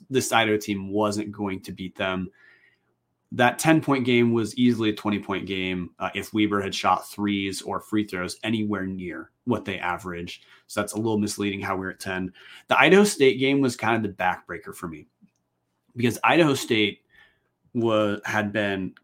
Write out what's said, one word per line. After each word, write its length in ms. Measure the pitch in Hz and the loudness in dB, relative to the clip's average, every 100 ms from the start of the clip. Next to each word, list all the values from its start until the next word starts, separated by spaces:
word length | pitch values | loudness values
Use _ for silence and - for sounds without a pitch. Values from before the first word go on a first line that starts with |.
| - | -4
This 220 | 131 127 | -2 2
Idaho 260 | 117 110 107 | 2 4 0
team 320 | 107 101 95 | -2 -6 -4
wasn't 420 | 101 107 104 107 | -2 -2 -2 -6
going 300 | 104 104 95 | -6 -6 -6
to 100 | - | -10
beat 240 | 90 92 - | -12 -10 -6
them. 340 | 95 92 90 - - _ _ _ _ _ _ _ - | -4 -4 -6 -10 -20 _ _ _ _ _ _ _ -8
That 260 | 120 123 123 | 2 2 2
ten-point 460 | 160 160 - 139 123 | 4 4 4 0 2
game 260 | 120 117 | 4 4
was 240 | 117 110 - | 2 0 2
easily 340 | 123 113 110 | 2 4 0
a 40 | 104 | -2
twenty-point 520 | 104 101 101 95 95 | -2 -4 -2 -6 -4
game, 420 | 95 92 92 87 - | -4 -4 -4 -6 -8
uh, 120 | 92 98 | -8 -6
if 180 | 95 | -4
Weber 280 | 110 104 101 | 0 2 0
had 120 | 98 | -2
shot 360 | 90 98 92 - | -2 2 2 -2
threes 520 | - 104 101 98 95 | -4 -2 -2 -4 -8
or 200 | - 92 | -6 -8
free 240 | - 107 104 | -4 -4 -2
throws 320 | 92 90 - | -4 -6 -6
anywhere 440 | 110 113 104 101 95 | -4 -2 -2 -4 -6
near 460 | 95 90 78 - _ | -8 -10 -12 -14 _
what 220 | - 107 - | -4 -2 -2
they 140 | 95 | -6
averaged. 640 | 90 87 90 87 87 - _ - - | -4 -6 -8 -10 -10 -14 _ -20 -10
So 120 | - | -6
that's 140 | 101 | -4
a 40 | 104 | -2
little 200 | 113 107 | -2 0
misleading 420 | 104 - 101 98 | -2 -2 -4 -4
how 160 | 98 95 | -6 -6
we're 140 | 95 | -6
at 100 | 92 | -10
ten. 320 | 95 92 92 - - - - | -8 -6 -8 -10 -20 -8 0
The 100 | 120 | 6
Idaho 240 | 143 190 | 8 8
State 340 | 208 - 135 127 | 6 6 4 4
game 220 | 135 139 | 2 2
was 160 | 135 123 | 2 0
kind 220 | 110 113 | 0 0
of 60 | |
the 200 | 101 - | -2 -2
backbreaker 500 | 92 87 - 85 - | -2 -2 -6 -14 -14
for 140 | - 87 | -12 -12
me 200 | 78 - _ _ _ _ _ _ _ _ 123 | -12 -18 _ _ _ _ _ _ _ _ -2
because 200 | 120 107 | -2 2
Idaho 300 | 117 147 160 | 2 4 4
State 480 | 131 - 110 101 95 _ _ _ _ _ _ _ | 2 0 2 0 -2 _ _ _ _ _ _ _
wa-, 460 | 123 117 107 104 104 | -2 0 2 0 -2
had 300 | - 107 104 | -4 -2 -2
been 400 | 110 101 98 92 - | -2 -2 -4 -6 -10